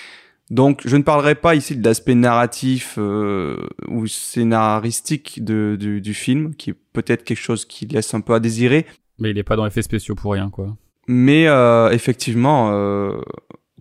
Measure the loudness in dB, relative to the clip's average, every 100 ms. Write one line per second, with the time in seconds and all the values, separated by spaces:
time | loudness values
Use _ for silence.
0 | -20 -20 _ _ -4 2 2 2 2 2
1 | 4 2 2 2 2 2 0 0 0 2
2 | 2 4 4 2 0 -2 -2 -2 -4 -6
3 | -4 -2 -2 -4 -4 -6 -10 -12 -8 -6
4 | -6 -8 -6 -2 0 2 2 0 -2 -6
5 | -6 -6 -6 -10 -4 -2 -2 -2 -4 -6
6 | -6 -4 -2 0 -2 -8 -12 -12 _ -6
7 | -2 -2 -2 -6 -4 -6 -6 -14 -6 -4
8 | -2 -4 0 0 0 0 2 2 0 _
9 | _ -8 -6 -4 -2 -2 -2 -4 -4 -6
10 | -6 -8 -4 -4 -6 -8 -10 -12 _ _
11 | -2 2 6 6 6 6 6 6 4 2
12 | 0 -4 -2 0 2 2 2 0 0 -2
13 | -4 -6 -12 -16 -20 -20 _ _